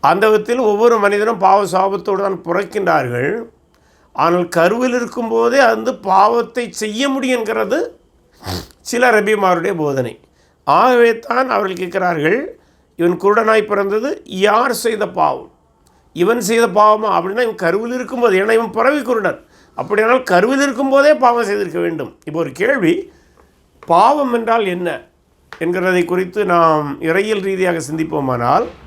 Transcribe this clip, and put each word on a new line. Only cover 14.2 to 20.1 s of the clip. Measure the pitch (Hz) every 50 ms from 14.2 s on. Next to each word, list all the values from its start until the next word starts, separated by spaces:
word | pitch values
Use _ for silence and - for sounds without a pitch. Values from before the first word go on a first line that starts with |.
| -
யார் | - - 185 190 208 208 226 247 277 240
செய்த | - - 240 220 208 208 196
பாவம்? | - 180 156 147 135 - - - _ _ _ _ _ _ _ _ _ _ _ _ _
இவன் | 156 175 196 233 240
செய்த | 214 180 226 226 233
பாவமா?" | 208 175 208 208 214 214 214 214
அப்படின்னா | 214 185 170 170 190 196 226 247
இவன் | 226 220
கருவில் | 220 185 165 170 202 226 233 247
இருக்கும்போது, | 254 247 196 - 240 240 226 190 185
ஏன்னா | 196 214 226
இவன் | 226 233 220
பிறவி | - 214 233 262 294 294 254
குருடன், | 226 254 220 202 175 143 - - _ _ _ _ _ _
அப்படியானால் | - - 175 208 208 220 226